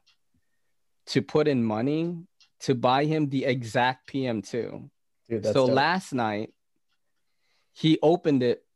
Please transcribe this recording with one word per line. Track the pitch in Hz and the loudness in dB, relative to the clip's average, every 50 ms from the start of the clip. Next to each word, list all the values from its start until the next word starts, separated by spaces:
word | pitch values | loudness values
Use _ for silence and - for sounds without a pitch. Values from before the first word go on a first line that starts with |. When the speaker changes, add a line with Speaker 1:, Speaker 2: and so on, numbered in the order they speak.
| _ _ _ _ _ _ _ _ _ _ _ _ _ _ _ _ _ _ _ _ _ - | _ _ _ _ _ _ _ _ _ _ _ _ _ _ _ _ _ _ _ _ _ -2
Speaker 1:
to | - 135 | -2 -2
put | 107 - - 156 147 147 | -2 0 0 2 2 2
in | 139 123 117 | 2 2 0
money | 110 107 110 117 139 151 160 165 170 175 165 175 _ _ _ - _ _ _ | 0 -2 -2 -2 -2 -2 -2 -4 -4 -6 -10 -14 _ _ _ -20 _ _ _
to | - - 135 | -2 -2 -2
buy | 120 127 123 127 139 151 | 2 2 2 2 2 2
him | 151 156 156 151 139 | 0 0 0 -2 -2
the | 139 131 123 | -2 -2 -2
exact | 139 127 131 117 110 - 127 120 127 131 _ _ - | -2 -2 -2 -4 -4 0 0 0 0 0 _ _ -10
P | - 135 131 127 | -6 -6 -4 -2
M | 113 104 | -4 -6
two. | 98 - - 120 - - - - 135 139 _ _ _ _ _ _ _ - | -6 -6 -6 -6 -6 -8 -10 -14 -16 -18 _ _ _ _ _ _ _ -8
Speaker 2:
Dude, | 117 107 98 | -6 -4 -2
that's | 110 107 | 0 2
Speaker 1:
So | 139 131 127 | 2 2 4
Speaker 2:
dope. | 131 | 4
Speaker 1:
last | 135 143 160 180 190 - - 143 | 2 2 2 0 -2 -4 -6 -4
night, | 123 113 107 104 104 113 - _ _ _ _ _ _ _ _ _ _ _ _ _ _ _ _ _ _ _ _ _ _ _ _ _ | -2 -2 -2 -2 -4 -6 -10 _ _ _ _ _ _ _ _ _ _ _ _ _ _ _ _ _ _ _ _ _ _ _ _ _
he | - - 160 151 - | 0 2 2 4 4
opened | 151 151 170 - - 160 143 127 123 | 4 2 2 4 2 2 2 2 2
it | 120 110 - _ _ _ | 2 0 -2 _ _ _